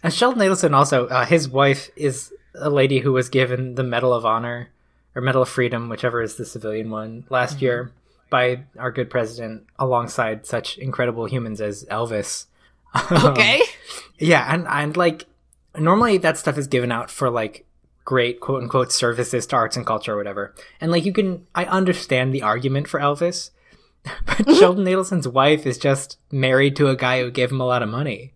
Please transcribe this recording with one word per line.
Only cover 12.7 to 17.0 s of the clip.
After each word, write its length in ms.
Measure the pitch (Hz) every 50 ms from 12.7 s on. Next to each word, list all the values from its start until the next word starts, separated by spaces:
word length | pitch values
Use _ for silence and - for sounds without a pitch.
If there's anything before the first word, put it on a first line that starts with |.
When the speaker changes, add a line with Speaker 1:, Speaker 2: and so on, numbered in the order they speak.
| _ _ _ _ -
Speaker 1:
Um, 320 | - - - 175 160 - 156 139
Speaker 2:
Okay. 280 | - 214 208 247 302 466 - - - - - - - - - _ _
Speaker 1:
yeah, 320 | 156 160 170 143 120 113 147
and, 120 | 175 175
and, 280 | - - 143 147 147 156
like, 280 | 180 175 170 160 - - _ _ _ _ _ _ _ _ _ _
normally 400 | 156 156 165 185 214 240 233 202 185
that 180 | 180 170 160
stuff 200 | - - 160 135
is 80 | 147 139
given 240 | 135 139 127 123 123
out 180 | 120 117